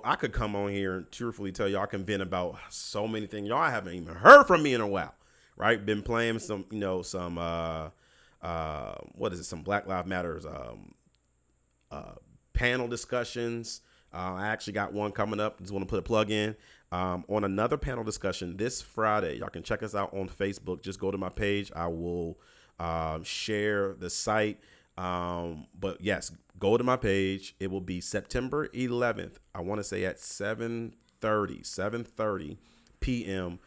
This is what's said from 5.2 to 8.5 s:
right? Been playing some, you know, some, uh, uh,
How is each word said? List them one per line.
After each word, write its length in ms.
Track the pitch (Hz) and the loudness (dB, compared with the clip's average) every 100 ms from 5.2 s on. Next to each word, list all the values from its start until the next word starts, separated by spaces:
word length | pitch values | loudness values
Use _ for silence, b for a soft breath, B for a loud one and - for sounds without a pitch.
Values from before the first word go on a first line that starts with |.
| b b b b | b b b b
right? 280 | 107 113 101 | 4 4 2
Been 160 | 104 | 0
playing 380 | 107 117 117 113 | 2 2 2 0
some, 240 | 113 104 - | -2 -6 -4
you 80 | 110 | -2
know, 220 | 98 92 | 0 0
some, 360 | 87 95 87 85 | -2 -4 -4 -2
uh, 520 | 85 85 82 80 78 - b b b b | -2 0 -2 -4 -8 -12 b b b b
uh, 540 | 87 | -6